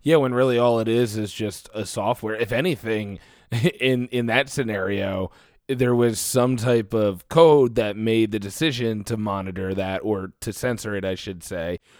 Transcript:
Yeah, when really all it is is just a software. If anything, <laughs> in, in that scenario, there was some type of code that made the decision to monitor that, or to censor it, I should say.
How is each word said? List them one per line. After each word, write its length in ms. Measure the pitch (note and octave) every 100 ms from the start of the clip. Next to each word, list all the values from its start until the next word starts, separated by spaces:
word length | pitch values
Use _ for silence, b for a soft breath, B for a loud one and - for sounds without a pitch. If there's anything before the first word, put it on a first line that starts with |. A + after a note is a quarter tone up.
Yeah, 140 | C#3+ D#3+
when 180 | C3
really 240 | B2 C3 B2
all 200 | A#2+ A#2
it 80 | A2+
is 280 | A#2 A#2+ A2
is 160 | G#2+
just 360 | - G#2+ - -
a 100 | A2
software. 520 | G2+ A#2 G#2 B2 G#2+ A2
If 160 | A2
anything, 680 | B2 F3+ C#3+ A2+ G#2+ G#2 F#2+ b b b
<laughs> 300 | A#2+ D#3+ -
in, 280 | C3 B2+ B2
in 180 | B2 A#2
that 220 | A#2 C#3
scenario, 840 | - A#2 G2+ F#2+ G2+ G2 F#2+ F#2+ b b b -
there 280 | B2+ B2 A#2+
was 240 | A#2+ A2
some 360 | - B2+ B2 B2
type 380 | A#2+ A#2 G2+
of 340 | A2+ G#2 F2+ -
code 460 | D#3+ E3 D3 B2
that 220 | A#2 G#2+ G#2
made 340 | A2 A2+ G#2+
the 80 | G#2
decision 640 | G2 - D#3+ B2 A#2 G#2+
to 140 | G2 A2+
monitor 580 | G#2 G2 F#2+ F2+ F#2+
that, 260 | F#2+ F#2+ F#2+
or 280 | G#2 G2+ F#2+ -
to 120 | -
censor 420 | - B2+ A2+ A2
it, 100 | G2+
I 120 | F#2+ F#2
should 260 | - F2
say. 380 | - F2+ E2 F2+ b